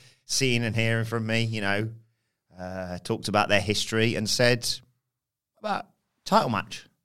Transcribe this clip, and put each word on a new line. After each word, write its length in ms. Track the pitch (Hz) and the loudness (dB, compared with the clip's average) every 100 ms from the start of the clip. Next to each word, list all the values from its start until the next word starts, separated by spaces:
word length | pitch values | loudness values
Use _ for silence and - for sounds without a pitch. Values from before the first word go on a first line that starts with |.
| - _ - | -20 _ -6
seeing 380 | - 135 120 | 0 2 2
and 120 | 117 117 | 0 0
hearing 300 | 113 113 110 | 0 0 -2
from 220 | 117 110 | -4 0
me," 160 | 113 | 0
you 180 | 113 110 | 0 -2
know, 280 | 98 101 110 - _ _ _ _ _ 90 | 0 0 -2 -8 _ _ _ _ _ -14
uh, 380 | 90 92 90 90 | -10 -8 -8 -8
talked 240 | - 113 - | -6 -6 0
about 200 | 104 101 | 2 4
their 120 | 101 | 4
history 540 | 95 104 - 110 117 98 | 2 -2 0 0 2 0
and 120 | 107 | 0
said, 400 | - 120 120 - - - _ _ _ _ _ _ _ | 2 4 2 -2 -6 -10 _ _ _ _ _ _ _
"About 260 | 208 - - _ _ _ - | -6 -6 -6 _ _ _ 2
title 240 | 208 139 | 2 4
match, 360 | 101 - - - _ | 0 -4 -10 -18 _